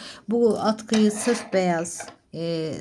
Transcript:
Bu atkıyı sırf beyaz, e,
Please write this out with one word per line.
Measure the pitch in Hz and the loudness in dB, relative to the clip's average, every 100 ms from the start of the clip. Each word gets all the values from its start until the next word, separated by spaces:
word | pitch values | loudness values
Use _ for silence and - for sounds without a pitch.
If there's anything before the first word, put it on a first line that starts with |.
| - - - | -16 -14 -4
Bu | 233 233 202 | 2 4 4
atkıyı | 208 214 - 220 214 | 0 -2 0 4 4
sırf | 208 - 233 - | 2 0 -2 0
beyaz, | 190 185 170 170 - - - _ | 0 2 0 -2 -8 -14 -18 _
e, | 160 165 165 160 - | -8 -4 -4 -4 -6